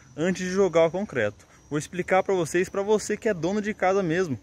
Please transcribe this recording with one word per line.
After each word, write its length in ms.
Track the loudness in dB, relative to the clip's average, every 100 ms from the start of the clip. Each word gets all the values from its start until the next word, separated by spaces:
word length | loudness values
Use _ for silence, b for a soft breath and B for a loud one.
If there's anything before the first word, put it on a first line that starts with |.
| b -4
antes 280 | -2 -2
de 80 | -2
jogar 340 | 0 2 4 2
o 60 |
concreto. 560 | 0 -4 -2 -2 -4 -20 b -6
Vou 120 | -6
explicar 420 | -6 -6 0 2
pra 140 | 2 0
vocês, 340 | 0 0 -2
pra 140 | -2
você 340 | 0 0 0 -4
que 120 | -2
é 40 |
dono 260 | -2 -2 -2
de 140 | -4
casa 300 | 0 0 2
mesmo, 360 | 2 0 -2 -4